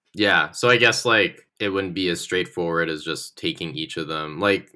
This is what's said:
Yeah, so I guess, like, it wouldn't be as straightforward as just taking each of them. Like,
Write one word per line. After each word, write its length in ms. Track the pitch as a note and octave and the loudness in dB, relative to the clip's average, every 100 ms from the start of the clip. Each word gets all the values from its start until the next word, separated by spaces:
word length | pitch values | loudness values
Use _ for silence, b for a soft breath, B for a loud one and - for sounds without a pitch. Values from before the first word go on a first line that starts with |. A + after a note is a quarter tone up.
| _ | _
Yeah, 360 | - G#2 F2 D#2 | 0 4 4 2
so 180 | - A#2+ | 0 4
I 80 | B2 | 6
guess, 260 | A#2 A2 | 6 4
like, 420 | B2 A2 F#2 - _ - | 2 4 2 -2 _ -6
it 80 | G#2 | -2
wouldn't 240 | F#2+ F#2+ | -2 -2
be 140 | F2 F#2 | -2 -2
as 120 | E2+ | -2
straightforward 680 | - F#2 F2+ - E2+ E2 E2 | -2 -2 -2 -4 -2 0 -2
as 140 | D#2 | -4
just 320 | D#2 D#2 - - | -6 -8 -8 -8
taking 360 | E2+ D#2 E2 D2 | -6 -6 -8 -10
each 200 | D#2 - | -10 -8
of 120 | D#2 | -8
them. 320 | D#2 D2+ D2+ | -6 -8 -2
Like, 300 | G2+ G2 - | 0 0 -2